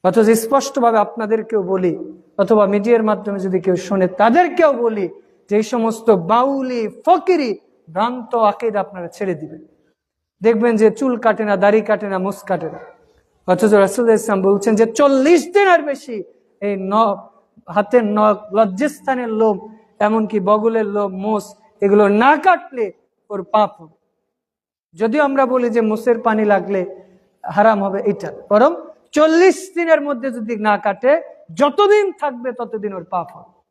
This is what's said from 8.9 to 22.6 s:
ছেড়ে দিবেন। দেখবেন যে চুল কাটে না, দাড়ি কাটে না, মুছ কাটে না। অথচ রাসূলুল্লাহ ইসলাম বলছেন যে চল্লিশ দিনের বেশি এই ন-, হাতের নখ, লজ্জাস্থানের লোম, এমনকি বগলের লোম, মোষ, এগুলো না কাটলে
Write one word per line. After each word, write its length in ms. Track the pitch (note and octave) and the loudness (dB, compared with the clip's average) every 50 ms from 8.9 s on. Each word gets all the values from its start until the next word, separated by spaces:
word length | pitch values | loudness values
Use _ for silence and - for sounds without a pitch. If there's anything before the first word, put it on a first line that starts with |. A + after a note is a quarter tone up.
| F#3+ F#3 F3 E3 | -10 -12 -12 -12
ছেড়ে 260 | - - G#3 F#3 F3 | -10 -8 -6 -6 -6
দিবেন। 280 | C#3+ D#3 D3+ D#3+ D#3 - _ _ _ _ _ _ _ _ _ _ _ _ _ _ _ | -6 -8 -14 -16 -20 -20 _ _ _ _ _ _ _ _ _ _ _ _ _ _ _
দেখবেন 340 | F#3 A3+ A#3 G#3 A#3 A#3+ A3+ | 0 0 2 2 0 0 2
যে 140 | G#3 A3 G#3+ | 4 2 2
চুল 260 | G#3 - C4+ C4 B3 | 2 0 -2 -2 -2
কাটে 280 | A3 - A3+ G#3+ A3 G#3+ | 0 0 -2 -2 0 -2
না, 120 | G#3 G3+ | -2 0
দাড়ি 240 | F#3 G3 G#3 G#3 A3 | 2 2 2 2 2
কাটে 260 | G#3+ A3 G#3+ G3 G#3+ G3+ | 0 0 -4 -4 -4 -6
না, 100 | G3 F#3 | -6 -4
মুছ 200 | F#3 G3+ G3 - | -4 -6 -8 -10
কাটে 260 | - - F#3+ E3+ E3 D#3 | -6 -6 -6 -6 -6 -10
না। 100 | C3+ - - - _ _ _ _ _ _ _ _ _ _ _ - | -12 -14 -20 -20 _ _ _ _ _ _ _ _ _ _ _ -2
অথচ 240 | F#3 E3+ A3 G#3+ G#3+ | 0 2 2 4 6
রাসূলুল্লাহ 480 | G3+ G3 F#3+ G3+ - A#3+ A3+ A3 A3 | 4 4 4 2 0 2 2 2 2
ইসলাম 200 | A3 - G#3 F#3+ | 0 -2 -2 0
বলছেন 300 | F#3+ G3 G3+ G3 G3 A3+ A3 | 2 2 0 2 2 0 2
যে 120 | G3+ A3+ | 2 2
চল্লিশ 540 | A3+ A3+ - C#4+ C#4 C#4 C4 C4 D#4 F4 D#4+ - - | 0 2 2 2 4 4 4 4 4 4 2 2 0
দিনের 300 | - G4+ G4+ F#4+ F4 D#4+ | 0 2 4 4 4 2
বেশি 340 | D4 D4+ C#4 C#4 - C4+ A#3 G3+ F3+ - _ _ _ _ _ _ | 2 -4 -8 -8 -10 -12 -12 -12 -12 -14 _ _ _ _ _ _
এই 140 | G3+ G3+ G3+ | -6 -6 -4
ন-, 420 | F#3+ F#3+ F#3+ G3+ A3 A3+ G#3 G3 F#3+ - - _ _ _ _ _ _ _ - | -4 -4 -2 0 0 0 0 -2 -6 -10 -20 _ _ _ _ _ _ _ -4
হাতের 360 | E3 G3+ G3+ G3+ - B3 A3+ | -2 -2 -2 2 2 2 2
নখ, 320 | G#3 G#3 G#3+ G#3+ G#3+ G3+ G#3 - - | 2 0 2 2 2 2 0 -6 -4
লজ্জাস্থানের 760 | F#3 G#3+ A3+ G3+ F#3 F#3+ C#4+ D4 D4 - - C4+ C4 B3 B3 A3+ | 0 0 0 0 0 -4 -4 -4 -4 -6 -6 -4 -4 -4 -4 -6
লোম, 280 | A3 G#3+ A3 A3 G3+ F#3 - - - _ _ _ _ _ | -2 0 0 0 0 -2 -8 -18 -20 _ _ _ _ _
এমনকি 400 | G#3 G#3 A3 A3+ G#3+ G#3 A3 G#3 | -2 0 0 -2 -2 -2 -4 -4
বগলের 460 | F3+ F#3+ G#3+ G#3+ G#3+ A3+ A3+ A3+ G#3+ | 0 0 0 2 0 -2 -2 -2 -4
লোম, 240 | G3+ G3+ G#3 G#3 G3 | -2 -4 -4 -4 -4
মোষ, 320 | F#3 F#3+ G3 G#3+ A3 G3+ F#3+ - - _ _ _ _ _ | -6 -8 -6 -4 -4 -4 -6 -10 -20 _ _ _ _ _
এগুলো 280 | G3+ G3 G3+ G#3 G#3 G3 | 0 2 4 4 4 4
না 280 | G3+ G#3 A#3+ C4+ D#4 | 4 4 4 4 2
কাটলে 500 | D4+ D#4 F#4+ F4 F4 | 4 4 2 2 2